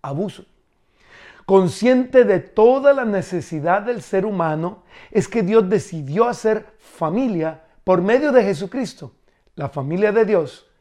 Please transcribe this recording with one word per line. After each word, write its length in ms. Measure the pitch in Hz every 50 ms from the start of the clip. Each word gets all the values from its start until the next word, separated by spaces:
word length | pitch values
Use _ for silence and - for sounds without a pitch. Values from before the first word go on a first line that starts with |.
abuso. 440 | - 139 139 151 208 185 - - - _ _ _ _ _ _ _ _ _ _ _ _ _ - - - - - - _
Consciente 800 | - 190 190 185 165 - - 208 247 254 247 254 254 - 254 240
de 160 | 202 196 180
toda 520 | 226 - _ 220 214 240 262 277 262 285
la 140 | 277 269 247
necesidad 760 | 220 202 190 - - 180 170 - - 165 156 143 170 180 202 202
del 180 | 240 247 208
ser 240 | - - - 190 185
humano, 560 | 220 202 185 170 160 151 156 165 180 208 - _ _ - - - _
es 160 | - 214 147
que 160 | - - 240 202
Dios 260 | 175 220 226 208 180
decidió 580 | 220 190 - - 170 160 143 135 147 202 226
hacer 380 | 240 226 - - 220 - 220 - - _ _
familia 880 | _ - - - 170 151 170 233 269 247 202 170 156 160 160 - _ _ _ _ _
por 180 | - 185 175
medio 300 | 175 196 233 269 302 294
de 120 | 254 254 208
Jesucristo, 680 | 196 196 143 196 190 - 269 240 - - - 156 120 _ _ _ _ _ _ _ _ _
la 120 | - 147 139
familia 420 | - 147 131 139 165 180 208 214
de 140 | 208 226 220
Dios 440 | 196 214 180 151 123 - - _ _ _ _